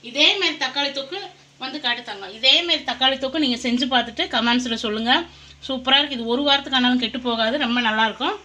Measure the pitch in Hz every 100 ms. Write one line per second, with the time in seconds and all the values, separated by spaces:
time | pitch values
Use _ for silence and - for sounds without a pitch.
0 | 233 254 320 403 349 294 262 285 285 277
1 | 262 370 381 - - _ 262 302 254 240
2 | 240 202 190 220 262 302 349 311 - 247
3 | 262 269 269 311 277 240 247 240 254 247
4 | 226 220 359 247 233 247 247 226 226 214
5 | 226 285 339 - - - - 262 254 269
6 | 294 254 226 240 285 277 277 254 247 247
7 | 226 247 247 226 226 277 254 240 233 214
8 | 220 - 285 415